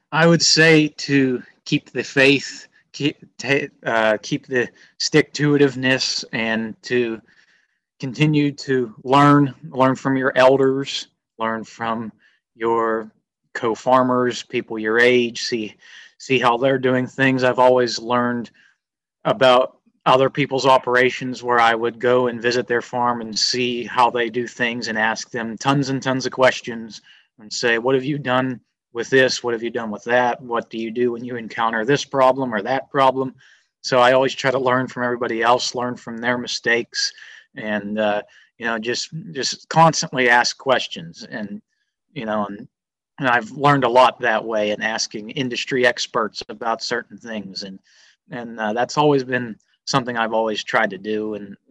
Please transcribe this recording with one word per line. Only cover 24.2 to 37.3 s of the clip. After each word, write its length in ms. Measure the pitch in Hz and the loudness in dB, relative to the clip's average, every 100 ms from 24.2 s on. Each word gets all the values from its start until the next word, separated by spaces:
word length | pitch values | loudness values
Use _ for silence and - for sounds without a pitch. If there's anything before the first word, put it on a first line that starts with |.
| 117 | -2
do 180 | 117 117 | -4 -6
things 400 | - 120 120 117 | -4 -4 -4 -6
and 100 | 110 | -2
ask 320 | 110 110 - | -2 -2 -8
them 280 | 123 113 107 | -8 -8 -4
tons 320 | 135 143 135 | 0 0 0
and 120 | 135 | -2
tons 240 | 131 131 127 | -2 -4 -4
of 60 | |
questions 680 | 131 127 - - 113 113 101 - _ _ _ | 2 2 2 -6 -12 -12 -16 -20 _ _ _
and 140 | 107 | -14
say, 240 | - 123 117 | -4 0 0
"What 160 | 123 | 0
have 100 | 135 | 0
you 140 | 131 143 | -2 -6
done 420 | 131 127 131 117 _ _ _ | -2 -2 -2 -6 _ _ _
with 160 | 120 113 | -10 0
this? 320 | 135 127 - | 2 2 0
What 100 | 120 | -4
have 80 | 117 | -4
you 60 | 113 | -4
done 220 | 120 113 | -6 -6
with 120 | 104 117 | -8 0
that? 360 | 123 123 117 | 2 2 -2
What 300 | 127 117 - | -4 -6 -4
do 60 | 113 | -8
you 100 | 113 | -6
do 220 | 117 123 | -2 -2
when 120 | 117 | -2
you 120 | 123 123 | -8 -10
encounter 500 | 110 120 113 113 110 | -10 -4 -2 0 0
this 180 | 139 | 0
problem 480 | - 139 131 131 127 | -2 2 2 2 -2
or 100 | 110 | -4
that 260 | 107 131 - | -2 -4 -2
problem?" 460 | 143 135 131 131 - _ _ _ _ | 2 2 2 -4 -8 _ _ _ _
So 180 | - 127 | 0 4
I 140 | 123 | 6
always 200 | 131 135 | 6 2
try 160 | - 135 | 0 -2
to 100 | 131 | 0
learn 280 | 127 127 123 | 2 0 -2
from 160 | 127 | -4
everybody 400 | 123 120 120 113 | -4 -2 -4 0
else, 320 | 117 123 - 127 | 2 2 0 -6
learn 200 | 123 120 | -6 -8
from 220 | - 117 | -12 -6
their 200 | 120 123 | -4 -2
mistakes, 760 | 120 - 117 120 - - - - - | -4 -6 0 0 -2 -6 -6 -6 -20